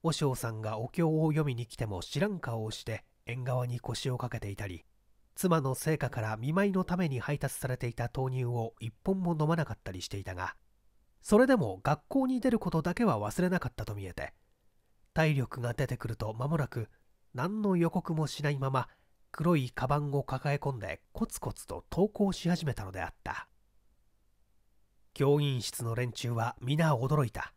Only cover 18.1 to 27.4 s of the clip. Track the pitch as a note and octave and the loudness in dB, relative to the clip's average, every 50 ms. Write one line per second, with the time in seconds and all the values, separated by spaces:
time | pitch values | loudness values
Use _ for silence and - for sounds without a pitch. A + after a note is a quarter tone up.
18.1 | E3 D#3 D#3 C#3 - - D3 D3 D3 C3+ C3+ C3+ C3+ C3 B2 - - _ _ _ | 0 0 0 -2 -2 -2 0 0 0 2 0 0 0 0 -2 -2 -10 _ _ _
19.1 | _ _ - _ - - D3+ E3+ F3 D3+ B2+ B2 - - C3 B2+ C#3+ D3 D3 C#3+ | _ _ -20 _ -6 0 4 4 4 4 2 0 -2 -2 0 2 2 2 2 0
20.1 | C#3 C#3+ C3 - C3+ B2+ - D3 C#3+ C#3+ - C#3+ C3+ A2+ G2+ F#2 - - _ _ | 0 -2 0 0 -4 -2 0 0 0 0 0 -2 -4 -4 -6 -8 -8 -8 _ _
21.1 | - - A3+ - - - - A2+ - - - - - - - _ - E3 F#3+ G#3 | -6 -6 -4 -4 -4 -6 -6 -6 -6 -6 -10 -10 -10 -10 -8 _ 2 2 2 2
22.1 | - - G#3 G3 F3+ - - E3+ F3 E3+ E3 C#3+ A#2 - G2+ F#2+ F#2 F#2+ E2 - | 2 0 0 2 2 0 0 0 0 2 0 -2 -2 -4 -6 -8 -6 -6 -6 -6
23.1 | - _ - - - - - _ _ _ _ _ _ - _ _ _ _ _ _ | -8 _ -8 -8 -6 -6 -8 _ _ _ _ _ _ -20 _ _ _ _ _ _
24.1 | _ _ _ _ _ _ _ _ _ _ _ _ _ _ _ _ _ _ _ _ | _ _ _ _ _ _ _ _ _ _ _ _ _ _ _ _ _ _ _ _
25.1 | _ - C#3 C#3 C#3+ D3 D3 C#3+ C3+ B2 G#2 - - - A#2+ A#2 A2+ A#2+ B2 B2 | _ 0 4 4 6 4 4 2 0 0 -2 -4 -6 -6 -4 -2 -2 -2 -2 -2
26.1 | A2 - - A#2+ A#2+ A2+ A2+ A#2+ - - B2 B2+ D3 D#3 E3 D#3 D3 A2+ B2+ C3+ | -4 -4 -4 -2 0 0 -2 -2 -4 -6 -2 0 2 4 4 4 4 2 2 2
27.1 | D3+ D3+ C#3 A2 - - | 2 2 2 0 -2 -6